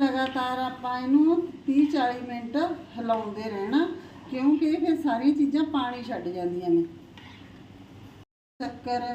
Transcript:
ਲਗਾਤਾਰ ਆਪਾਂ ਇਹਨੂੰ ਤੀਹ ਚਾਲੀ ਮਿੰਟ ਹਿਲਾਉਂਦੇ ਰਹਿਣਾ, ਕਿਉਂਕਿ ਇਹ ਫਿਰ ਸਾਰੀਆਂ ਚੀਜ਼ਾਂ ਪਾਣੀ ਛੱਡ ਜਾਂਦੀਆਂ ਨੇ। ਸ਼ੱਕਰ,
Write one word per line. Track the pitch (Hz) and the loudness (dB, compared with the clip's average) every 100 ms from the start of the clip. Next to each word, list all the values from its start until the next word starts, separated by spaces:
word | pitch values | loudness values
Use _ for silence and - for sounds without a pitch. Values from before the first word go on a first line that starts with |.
ਲਗਾਤਾਰ | 277 254 262 262 254 254 | 2 2 -2 -2 -4 -2
ਆਪਾਂ | 254 262 247 247 | -4 -4 -6 -4
ਇਹਨੂੰ | 254 285 311 339 339 - - | 2 4 6 4 0 -6 -2
ਤੀਹ | 269 294 | 4 4
ਚਾਲੀ | 294 247 247 247 | 4 0 -2 -6
ਮਿੰਟ | 240 226 277 339 320 - 220 | -8 -4 -2 -2 -4 -10 -8
ਹਿਲਾਉਂਦੇ | 233 226 214 208 220 | -2 0 -2 -6 -6
ਰਹਿਣਾ, | 202 202 277 349 - - - - | -6 0 0 0 -2 -12 -18 -10
ਕਿਉਂਕਿ | 262 277 302 311 | -2 2 4 4
ਇਹ | 330 | 2
ਫਿਰ | 330 311 | 2 0
ਸਾਰੀਆਂ | 294 233 269 302 | 2 2 2 4
ਚੀਜ਼ਾਂ | 285 285 | 2 2
ਪਾਣੀ | 311 277 247 247 | 0 0 -4 -6
ਛੱਡ | 233 202 175 | -8 -6 -6
ਜਾਂਦੀਆਂ | 180 175 175 175 | -4 -4 -2 2
ਨੇ। | 170 170 - - - - - - - - - - - - - - _ _ - | 2 2 -4 -20 -20 -20 -20 -20 -20 -20 -20 -20 -20 -20 -20 -20 _ _ -10
ਸ਼ੱਕਰ, | 269 - 247 247 240 | -10 -8 -4 -4 -2